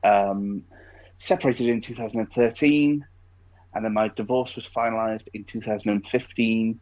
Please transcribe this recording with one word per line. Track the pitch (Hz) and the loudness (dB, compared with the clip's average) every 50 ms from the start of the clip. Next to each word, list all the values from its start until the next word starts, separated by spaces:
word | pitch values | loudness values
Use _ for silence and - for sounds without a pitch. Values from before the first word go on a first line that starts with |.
um, | - 101 104 101 101 98 98 101 101 101 101 98 - _ - - - - - - - - - - | 6 6 6 6 4 2 -2 -2 -4 -4 -6 -8 -10 _ -20 -20 -20 -20 -20 -20 -20 -20 -20 -16
separated | - - 190 180 - 143 120 - 123 117 | -2 -2 -2 2 2 0 0 2 0 0
in | 120 117 | 0 0
two | 113 - 123 | -2 -8 -10
thousand | - 117 110 110 117 | -8 -8 -6 -4 -4
and | 110 110 | -4 -4
thirteen, | - 123 120 117 113 - 151 147 147 147 147 147 147 147 143 - - - - - _ _ - - _ _ _ _ - | 2 2 2 2 2 2 2 4 4 4 4 2 2 0 -4 -10 -20 -20 -20 -20 _ _ -20 -20 _ _ _ _ -8
and | 107 110 | -6 -4
then | 110 | -2
my | 107 107 110 110 | 0 0 0 0
divorce | - - 110 104 123 127 127 120 - | -2 -6 -4 0 0 0 0 -2 -8
was | - - - | -14 -14 -8
finalized | - 120 117 113 113 110 113 110 110 107 - - _ | -4 -2 -2 0 0 -2 -2 -2 -4 -4 -8 -12 _
in | 104 101 | -14 -14
two | - - 117 | -10 -12 -10
thousand | - - 107 104 - 107 | -4 -4 -6 -2 0 0
and | 104 101 98 | 0 0 -2
fifteen. | - - 123 - - - - 117 113 113 113 113 113 113 117 | 0 -2 -2 -2 -2 -4 -2 0 2 2 2 0 0 -2 -4